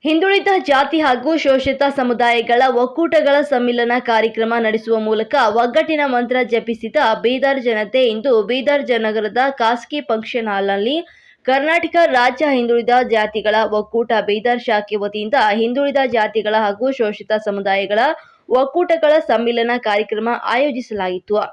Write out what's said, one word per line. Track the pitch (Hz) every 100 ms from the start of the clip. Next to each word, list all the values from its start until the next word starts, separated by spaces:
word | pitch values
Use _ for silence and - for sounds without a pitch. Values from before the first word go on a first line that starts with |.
| 285
ಹಿಂದುಳಿದ | 320 381 392 392 381 277
ಜಾತಿ | 269 277 320
ಹಾಗೂ | 302 254 240 320
ಶೋಷಿತ | 277 269 262 269 285 277
ಸಮುದಾಯಗಳ | 247 233 240 233 233 240 262 240
ಒಕ್ಕೂಟಗಳ | 247 254 330 320 285 285
ಸಮ್ಮಿಲನ | 294 262 240 240 240 247
ಕಾರ್ಯಕ್ರಮ | 247 220 220 220 226 233
ನಡೆಸುವ | 226 220 220 226
ಮೂಲಕ | 214 214 220 294 226
ಒಗ್ಗಟ್ಟಿನ | 214 247 240 311 311 285
ಮಂತ್ರ | 247 240 247
ಜಪಿಸಿದ | 254 226 226 226 226 302 254 220
ಬೀದರ್ | 202 254 269 277
ಜನತೆ | 240 220 214 262 254
ಇಂದು | 220 240 226
ಬೀದರ್ | 202 247 254 285 233
ಜನಗರದ | 240 220 214 214 208 269
ಖಾಸಗಿ | 269 226 240 - 294
ಫಂಕ್ಷನ್ | - 220 220 254 226
ಹಾಲ್‌ನಲ್ಲಿ | 196 196 196 214 311 339 - _ _ -
ಕರ್ನಾಟಕ | 269 294 330 330 339 330
ರಾಜ್ಯ | 254 247 254 302
ಹಿಂದುಳಿದ | 262 240 240 233 247 240
ಜಾತಿಗಳ | 220 214 214 214 214 214
ಒಕ್ಕೂಟ | 214 208 233 233 226 202
ಬೀದರ್ | 208 226 240
ಶಾಖೆ | 240 214 208 208
ವತಿಯಿಂದ | 202 208 214 269 214
ಹಿಂದುಳಿದ | 208 226 247 285 277 269
ಜಾತಿಗಳ | 226 214 214 208 214
ಹಾಗೂ | 214 202 262
ಶೋಷಿತ | 269 220 202 196 214
ಸಮುದಾಯಗಳ | 214 202 202 196 196 208 262 330 - _ -
ಒಕ್ಕೂಟಗಳ | 247 269 330 349 330 311 311
ಸಮ್ಮಿಲನ | 311 226 240 240 233 240
ಕಾರ್ಯಕ್ರಮ | 226 208 214 214 226 240
ಆಯೋಜಿಸಲಾಗಿತ್ತು. | - 233 285 254 247 208 185 185 - 208 185